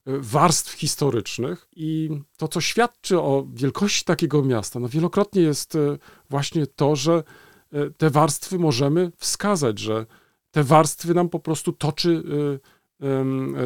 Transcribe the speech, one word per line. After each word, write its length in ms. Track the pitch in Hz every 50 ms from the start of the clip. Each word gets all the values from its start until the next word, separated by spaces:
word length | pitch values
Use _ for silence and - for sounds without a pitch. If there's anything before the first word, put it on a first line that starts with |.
| - 135
y, 100 | 135 143
warstw 520 | 135 104 120 147 160 175 - - - - -
historycznych 960 | - 160 131 - - 147 139 123 113 95 - - - 117 151 180 - _ _ _
i 340 | 165 156 156 160 156 156 151 156 143 147 _ _
to, 120 | - 160 156
co 120 | - 175
świadczy 580 | - - - 226 240 240 - _ - - 190 165
o 260 | 147 143 135 139 135 135 123
wielkości 500 | 117 135 135 - - 202 202 - - -
takiego 380 | - 170 - 175 147 147 147 135
miasta, 380 | 135 123 110 101 - - 123
no 80 | 123 120
wielokrotnie 540 | 127 160 170 170 - 202 202 202 - 190 165
jest, 320 | 156 143 - - - -
y, 240 | 156 147 143 143 143 _ - - _ _ -
właśnie 360 | 139 143 143 - - 165 143
to, 300 | - _ - 151 143 151
że, 260 | 135 135 165 170 165 151 - - - - - _ _ _ _ 151
y, 160 | 143 147 143 -
te 140 | - 156 160
warstwy 480 | 123 151 156 156 - - - - 190 175
możemy 540 | 170 156 123 117 143 139 151 175 185 175 -
wskazać, 640 | - - - - - - 208 202 165 147 117 104 101
że 280 | 104 107 110 110 107 - _ _ _ _ _ _ _ _
te 140 | - 156 143
warstwy 500 | 123 160 151 160 151 - - - 170 170
nam 140 | 175 180 170
po 120 | - 160
prostu 320 | - 160 156 - - 175 165
toczy, 500 | - - 151 147 - - 175 165 156 - - 147 147 147 143 139 135 - _ _ _ _ _ _ - 143
y, 40 |
em, 500 | 139 135 135 131 131 135 131 135 135 135 139 127